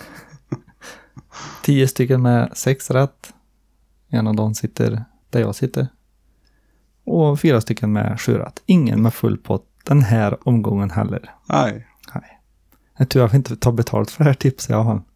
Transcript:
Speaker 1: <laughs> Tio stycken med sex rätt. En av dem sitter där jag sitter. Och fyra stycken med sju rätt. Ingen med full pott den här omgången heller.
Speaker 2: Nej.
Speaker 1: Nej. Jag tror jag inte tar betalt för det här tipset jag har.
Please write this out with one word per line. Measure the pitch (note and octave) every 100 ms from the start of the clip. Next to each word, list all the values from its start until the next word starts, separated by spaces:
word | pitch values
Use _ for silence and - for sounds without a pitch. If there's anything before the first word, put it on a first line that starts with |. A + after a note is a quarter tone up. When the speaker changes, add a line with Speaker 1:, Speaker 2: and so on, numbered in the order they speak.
| - - - -
Speaker 1:
<laughs> | - - _ _ - - _ - _ - - -
Tio | - C#3+ C3
stycken | - B2 B2+
med | B2 A#2+ A#2+
sex | - - C3+ -
rätt. | B2+ C#3 _ - _ _ _ _ _ _ _ -
En | A#2+ A2
av |
dem | G#2+ A2
sitter | G#2+ - - A2+ A2 A2+ _ -
där | A#2+
jag | G#2+
sitter. | A2+ C3 - B2+ _ _ _ _ _ _ _ _ _ _ _ -
Och | E3+ D3+ C#3+
fyra | E3 A#2+
stycken | - G#2+ G#2+
med | G#2+ - A2+
sju | -
rätt. | A2 - - -
Ingen | F3+ A#2 G#2+
med | A2+
full | - A2 G2+
pott | - F#2+ _ _
den | - C#3+
här | A2 A#2 G#2 - -
omgången | A#2+ G#2+ G2+ G2+
heller. | G#2+ G#2 F#2+ - - -
Speaker 2:
Nej. | D3 B2 G#2+ - _ -
Speaker 1:
Nej. | - - _ _ _ _ _ _ -
Jag | B2+
tror | C3
jag | A#2
inte | C3+ B2+ A2+
tar | B2
betalt | A#2 A2+ G#2+ G#2
för | -
det | D3+
här |
tipset | C3+ C#3 - -
jag | A2
har. | A2+ G#2 -